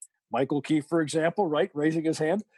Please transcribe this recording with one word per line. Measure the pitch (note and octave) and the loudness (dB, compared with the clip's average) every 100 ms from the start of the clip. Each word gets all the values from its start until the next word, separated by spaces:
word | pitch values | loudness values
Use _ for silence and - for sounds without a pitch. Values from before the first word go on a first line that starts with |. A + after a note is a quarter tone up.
| - _ _ | -20 _ _
Michael | A#2+ C3+ D3 | -2 0 -2
Key, | - D#3 | 0 -2
for | C#3+ E3 | 0 -2
example, | D3+ D#3 D#3+ E3+ F#3+ | 0 0 0 0 0
right, | D3 G3 | 2 0
raising | C#3+ D3+ E3 | 0 0 0
his | D#3+ D#3 | 0 0
hand. | D#3 G3 - | 0 0 -4